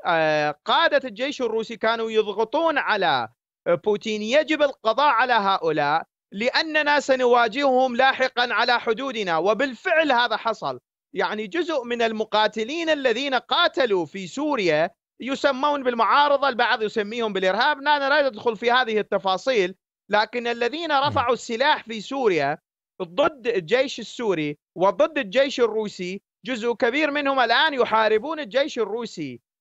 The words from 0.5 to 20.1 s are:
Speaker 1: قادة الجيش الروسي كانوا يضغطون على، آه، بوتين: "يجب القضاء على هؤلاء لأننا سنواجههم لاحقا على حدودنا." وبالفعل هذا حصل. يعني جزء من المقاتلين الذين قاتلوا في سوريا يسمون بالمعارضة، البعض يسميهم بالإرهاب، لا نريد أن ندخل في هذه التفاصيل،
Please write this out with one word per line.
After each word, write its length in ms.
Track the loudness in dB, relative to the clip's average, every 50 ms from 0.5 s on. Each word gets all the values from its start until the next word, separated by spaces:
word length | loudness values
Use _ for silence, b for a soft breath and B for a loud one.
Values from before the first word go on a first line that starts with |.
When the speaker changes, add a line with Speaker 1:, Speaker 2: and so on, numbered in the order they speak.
| -4 _ -2
Speaker 1:
قادة 440 | 0 2 2 4 4 2 0 -2 -2
الجيش 340 | -8 -6 -6 -6 -4 -4 -4
الروسي 340 | -2 -2 -4 -4 -6 -6
كانوا 340 | -4 -2 -2 0 -2 -2 -2
يضغطون 680 | 0 0 0 0 0 -4 -2 0 0 0 2 2 0 0
على، 500 | 0 0 0 0 2 2 2 0 0 -4 _ _ _ _ _ _ -2
آه، 80 | 0 0
بوتين: 480 | 0 0 0 -2 -2 -2 -4 -4 -4 -2
"يجب 400 | 0 2 2 2 2 0 2 0
القضاء 460 | 0 0 _ -2 -2 0 2 2 2
على 220 | 4 2 2 2 2
هؤلاء 720 | 2 2 2 0 0 0 0 0 0 0 2 0 0 -2 _ _ _ _ _ -8
لأننا 680 | -4 -2 0 0 0 0 0 0 0 2 2 2 2
سنواجههم 960 | 2 2 0 2 4 4 4 4 4 2 0 0 2 2 4 2 2 0 2
لاحقا 580 | 2 4 4 4 2 0 -2 0 0 -2 0 0
على 260 | 0 2 2 2 0
حدودنا." 580 | 2 -2 -4 -2 -4 -6 -4 -4 -2 0 0 0
وبالفعل 760 | 2 2 2 2 0 -2 -4 -4 -2 0 2 2 4 4 4
هذا 240 | 2 2 2 0
حصل. 440 | -2 -2 -4 -4 -4 -4 -6 -6 -8 _ _ _ _ _ _ -6
يعني 320 | -4 -2 -2 -2 -4 -6
جزء 380 | -6 -4 -4 -2 -2 -2 -4 -4
من 180 | -4 -2 -2 0
المقاتلين 880 | 0 0 -2 -4 -2 0 2 2 2 0 -4 -6 -4 -4 -4 -2 -2
الذين 440 | 0 0 0 0 0 0 -2 -2 -2
قاتلوا 720 | -4 -2 -2 0 2 2 2 2 0 0 0 0 0 -2
في 200 | -4 -8 -12 -12
سوريا 640 | -10 -6 -4 -2 -2 0 0 2 2 2 2 2 0 _ _ _ _ _ -12
يسمون 640 | -8 -6 -4 0 0 0 0 2 0 0 0 0 -2
بالمعارضة، 680 | -2 0 0 2 4 4 4 4 4 4 4 4 2
البعض 340 | 2 2 2 2 2 0 -2
يسميهم 500 | -4 -2 -4 -4 -4 -4 -4 -4 -2 -2
بالإرهاب، 500 | 0 0 0 2 2 2 0 0 0 0
لا 160 | 0 2 2
نريد 260 | 2 2 2 2 2
أن 80 | 0 -2
ندخل 240 | -2 -4 -4 -2
في 140 | 0 0 2
هذه 280 | 2 2 2 2 0 -2
التفاصيل، 760 | -2 -2 -2 -2 0 0 -2 -2 0 0 2 2 2 0 -2 _ _ _ _ _ _ -2